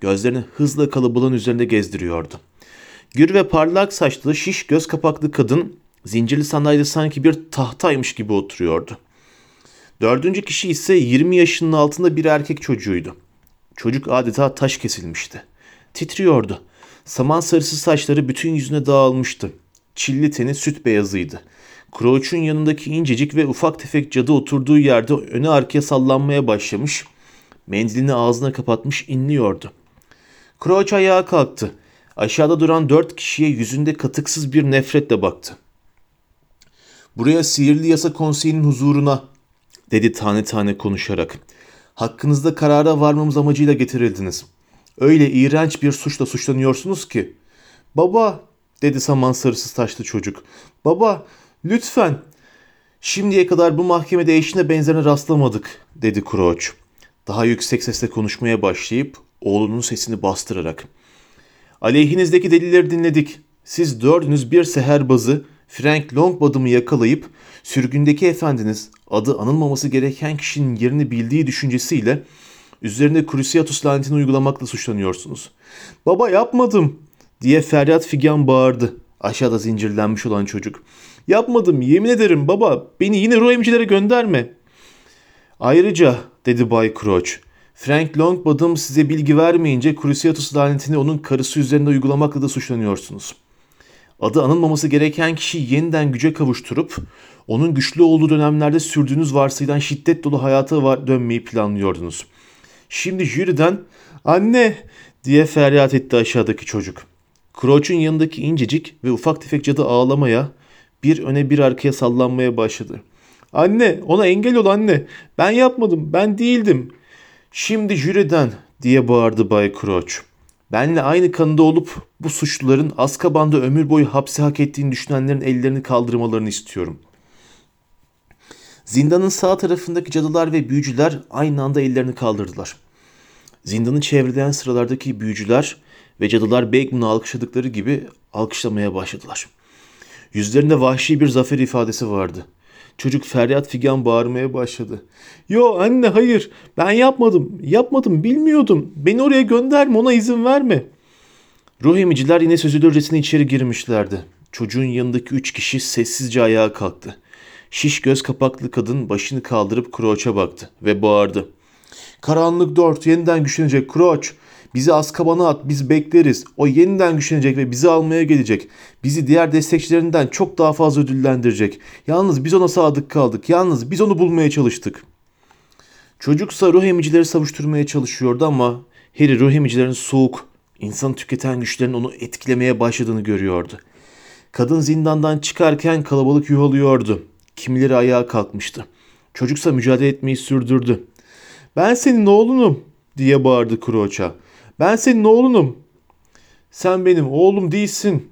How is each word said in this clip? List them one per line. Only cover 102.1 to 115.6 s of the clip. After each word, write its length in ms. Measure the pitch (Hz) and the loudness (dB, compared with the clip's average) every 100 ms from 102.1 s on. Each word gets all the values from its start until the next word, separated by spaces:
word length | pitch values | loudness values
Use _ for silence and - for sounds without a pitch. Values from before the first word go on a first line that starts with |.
| 82 - _ _ _ _ _ _ | -12 -18 _ _ _ _ _ _
Şimdi 360 | - 180 185 156 | -8 -6 -4 -4
jüriden, 540 | 120 180 147 165 202 - _ _ - 147 | -2 -2 2 0 0 -10 _ _ -10 0
'Anne!' 500 | 175 214 247 220 - - - - _ | 2 2 4 2 0 -14 -20 -20 _
diye 220 | 127 143 156 | 2 2 4
feryat 480 | 151 139 143 135 | 2 4 4 4
etti 220 | 135 131 120 | 2 0 0
aşağıdaki 500 | 113 123 110 107 - | 0 0 0 -2 -4
çocuk. 360 | 107 92 - - _ _ _ _ - | -8 -8 -14 -20 _ _ _ _ -6
Crouch'un 340 | 143 143 147 175 | 2 2 2 -2
yanındaki 460 | 156 156 156 - | 0 0 -2 -2
incecik 540 | 151 160 113 156 - _ | -4 -2 -2 -2 -6 _
ve 80 | 127 | -4
ufak 300 | 120 160 151 | -2 -2 -4
tefek 220 | - 147 | -4 -4
cadı 220 | 143 139 131 | -2 0 2
ağlamaya, 640 | 120 127 143 131 117 143 - _ _ _ _ | 2 2 2 2 2 0 -10 _ _ _ _
bir 200 | 139 160 | 0 0
öne 260 | 131 139 139 | 0 -2 0
bir 100 | 147 | 2
arkaya 340 | 135 127 139 | 2 2 -4
sallanmaya 640 | 143 123 120 123 127 127 117 | -2 -2 0 0 0 -2 0
başladı. 440 | 110 - 104 - - _ _ _ _ | -4 -4 -14 -14 -18 _ _ _ _
'Anne, 460 | - 180 220 226 165 - | 0 2 4 2 0 0
ona 220 | 180 185 | 2 4
engel 280 | 196 240 240 | 2 2 2
ol 100 | 202 | 2
anne. 400 | 208 214 156 - - - - | 2 2 0 -2 -20 -14 -2
Ben 140 | 180 | 0
yapmadım, 640 | 233 | 4